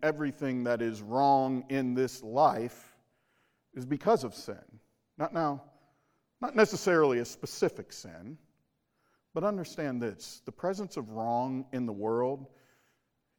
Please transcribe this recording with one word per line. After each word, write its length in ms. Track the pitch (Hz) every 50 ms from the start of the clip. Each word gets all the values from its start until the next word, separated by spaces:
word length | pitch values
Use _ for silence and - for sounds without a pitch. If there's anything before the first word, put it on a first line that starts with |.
everything 640 | 151 156 147 147 151 139 127 - 147 135 127 123 120
that 180 | 120 120 113
is 200 | 117 113 110 104
wrong 640 | 104 107 123 131 139 139 139 135 131 131 131 127 - -
in 240 | 135 135 131 123 123
this 300 | 131 135 123 - - 117
life 720 | 107 117 139 156 139 104 113 117 123 - - - - _ _ _ _ _ _ _ _ _ _ _ _ _ _ _ _ -
is 120 | 131 123
because 380 | 131 147 139 - 202 233 - 135
of 100 | 110 -
sin. 300 | - - - 98 85 - _ - 110 _ _ _ _ _ _ _ -
Not 160 | 151 - -
now, 280 | 165 160 147 143 135 - - _ _ _ _ _ _ _ _ _ _ _ _ _ -
not 160 | 240 - -
necessarily 640 | 220 214 208 196 - - 190 175 160 151 139 123 123
a 60 | 117
specific 680 | - - - - - - - 190 165 - - 95 -
sin, 460 | - - - 98 82 82 92 120 156 - _ _ _ _ _ _ _ _ _ _ _ _ _ _ _ _ _ _ -
but 100 | 160 180
understand 580 | 208 208 185 156 - - - 151 139 127 120
this. 400 | 117 110 92 - - - - - _
The 60 | 156
presence 460 | - - - 185 196 202 202 - - 151
of 140 | 117 107
wrong 540 | 110 113 110 117 120 120 127 131 131 131 135 131 135
in 120 | 127 123
the 80 | 113 104
world 540 | 98 107 110 113 120 123 131 143 139 135 - _ _ _ _ _ _ _ _ _ _ _ _ _ _ _ _ _